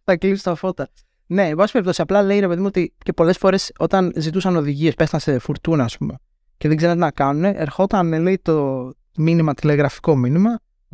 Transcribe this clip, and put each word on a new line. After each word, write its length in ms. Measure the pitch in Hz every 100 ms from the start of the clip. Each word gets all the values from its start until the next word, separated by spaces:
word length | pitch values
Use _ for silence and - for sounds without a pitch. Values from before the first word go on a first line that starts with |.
θα 120 | - 175
κλείσουν 260 | 190 196
τα 120 | -
φώτα. 340 | 165 185 - 135 _ _ _ -
Ναι, 220 | 185 180
εν 80 | 151
πάση 160 | 214
περιπτώσει, 280 | 247 170 165
απλά 220 | 156 196
λέει, 160 | 196 202
ρε 100 | 190
παιδί 120 | 175
μου, 60 | 196
ότι 280 | 185 170 _
και 80 | -
πολλές 240 | - 165 180
φορές 360 | 196 196 - -
όταν 340 | 160 190 180 -
ζητούσαν 400 | 156 180 185 175
οδηγίες, 380 | 147 143 160
πέσαν 260 | - 160 160
σε 180 | - 127
φουρτούνα, 460 | - 143 - 160
ας 120 | 117 -
πούμε, 180 | 143 131 _ _ _ -
και 120 | 151
δεν 80 | 156
ξέραν 180 | 170
τι 60 | 170
να 100 | 160
κάνουνε, 380 | - 139 147 185
ερχόταν, 720 | 196 147 - 196 202 170 160
λέει, 160 | 175 190
το 480 | - 156 139 131 127 - _ -
μήνυμα, 380 | 156 170 160
τηλεγραφικό 640 | 135 151 147 143 - - 143
μήνυμα, 440 | 123 156 214 226 _ _ -